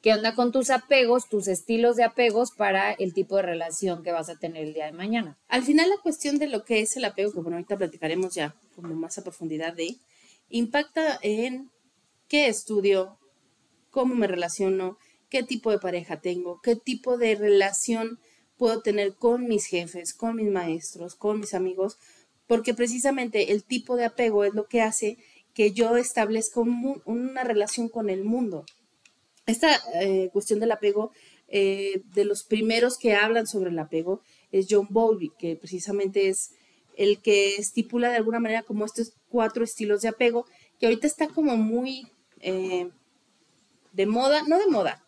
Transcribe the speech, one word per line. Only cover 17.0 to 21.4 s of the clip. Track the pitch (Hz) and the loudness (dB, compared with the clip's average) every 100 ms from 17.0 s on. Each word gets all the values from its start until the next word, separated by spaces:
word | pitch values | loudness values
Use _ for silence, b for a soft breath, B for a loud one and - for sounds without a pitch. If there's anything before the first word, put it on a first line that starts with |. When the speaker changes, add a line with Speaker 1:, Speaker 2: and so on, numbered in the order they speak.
| 247 247 | -2 0
Speaker 2:
de | 233 208 | 2 2
relación | 208 202 196 196 - 226 226 233 b b b _ | 4 6 4 0 -2 -2 -4 -10 b b b _
puedo | 240 220 | 0 2
tener | 220 208 202 196 | 0 0 0 0
con | 240 240 247 | 0 2 0
mis | 208 - | -2 0
jefes, | 175 170 175 170 | -4 -4 -10 -12
con | - 226 226 | -6 -6 -2
mis | 214 | -2
maestros, | 190 170 165 - 180 170 - | -2 -2 -4 -8 -12 -14 -6
con | 208 | -2
mis | 214 | -2